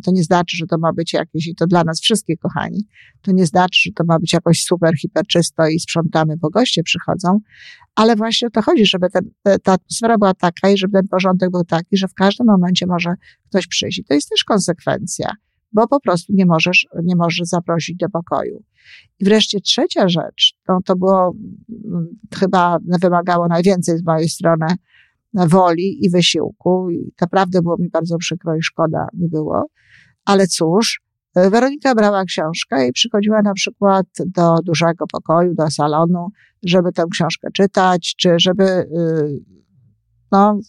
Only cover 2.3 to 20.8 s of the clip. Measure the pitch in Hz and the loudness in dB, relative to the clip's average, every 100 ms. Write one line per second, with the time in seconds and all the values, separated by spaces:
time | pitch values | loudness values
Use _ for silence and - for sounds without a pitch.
2.3 | 160 - - - - 214 _ - _ - | -6 -4 -6 -6 -6 -8 _ -20 _ 0
3.3 | 185 170 180 180 - - - 165 165 165 | 2 2 2 2 0 -2 -2 0 0 0
4.3 | 165 175 165 - 175 165 156 - 160 - | 0 2 0 0 0 0 0 -2 -4 0
5.3 | 170 160 - 156 165 - 165 165 160 156 | 0 0 0 0 0 -4 -4 -2 0 0
6.3 | 156 151 220 254 - 165 175 - - 180 | -2 -2 0 0 0 -2 -4 -4 -4 0
7.3 | 208 - - - - _ - 220 214 226 | 0 -2 -14 -20 -20 _ 0 2 2 0
8.3 | 214 233 226 294 330 202 185 180 180 - | -2 -2 0 2 4 4 2 0 -2 -4
9.3 | - 202 196 - 185 - - 226 226 196 | -2 0 2 2 0 -2 -4 0 2 2
10.3 | 185 175 - 190 196 190 196 190 180 190 | 2 -2 0 2 2 2 0 0 0 0
11.3 | 180 185 180 170 160 - 196 190 - 190 | 0 0 -2 -2 -2 0 -2 -2 0 0
12.3 | 202 233 196 175 180 180 175 175 175 _ | 2 2 4 2 0 -2 -2 -4 -6 _
13.3 | _ _ 190 170 - - 185 - 294 - | _ _ -4 -2 -4 -6 -6 -2 -2 0
14.3 | 427 - 214 - - - 156 - - - | -4 0 0 0 -4 -4 -4 -4 -8 -8
15.3 | 208 _ _ _ 214 233 285 196 175 - | -8 _ _ _ 0 2 0 0 -2 0
16.3 | 196 180 160 175 175 - 165 175 175 170 | 2 2 2 2 0 -2 -4 -2 0 0
17.3 | 170 170 175 170 165 160 175 208 170 170 | -2 -2 -4 -2 -4 -4 -6 -6 -6 -4
18.3 | 143 - - - _ _ - _ - 196 | -4 -6 -10 -18 _ _ -20 _ -4 2
19.3 | 214 202 202 - - 349 339 190 170 - | 2 2 -2 -4 -2 -2 0 0 0 -4
20.3 | - - - - 185 | -2 -2 0 -2 -2